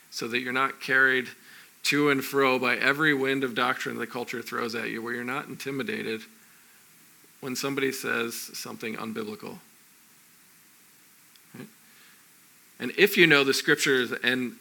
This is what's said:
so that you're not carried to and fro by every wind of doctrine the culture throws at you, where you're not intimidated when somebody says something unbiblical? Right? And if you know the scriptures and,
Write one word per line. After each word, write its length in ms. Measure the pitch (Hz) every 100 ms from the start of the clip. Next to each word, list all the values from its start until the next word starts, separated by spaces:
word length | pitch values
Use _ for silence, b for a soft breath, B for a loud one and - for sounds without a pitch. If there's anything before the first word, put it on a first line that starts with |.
| b
so 160 | - 117
that 120 | 123
you're 100 | 127
not 300 | 131 135 -
carried 480 | - 135 131 131 123 - B B B B
to 260 | - 143 147
and 160 | 139 131
fro 340 | 139 135 127
by 160 | 127 120
every 380 | 117 139 156
wind 320 | 139 135 135 135
of 100 | 117
doctrine 420 | 123 127 139 117
the 80 | 117
culture 360 | 127 117 120
throws 340 | 117 120 120 113
at 140 | 113
you, 120 | 110
where 120 | 113
you're 100 | 120
not 240 | 123 135 156
intimidated 760 | - 135 139 113 110 110 110 - - b b b b b - - - - -
when 160 | 139 127
somebody 380 | 139 139 135
says 420 | 127 123 117 117 117
something 600 | - - 120 113 113 107
unbiblical? 600 | 110 110 107 208 - 185 - _ _ _ _ _ _ _ _ _ _ _ _ _ _ _ _ - _ -
Right? 120 | - _ B B B B B B _ _ _ -
And 120 | 123 -
if 180 | 202 -
you 100 | 170
know 200 | 147 135
the 80 |
scriptures 580 | 131 - 147 156 131 120
and, 460 | 120 120 127 123 110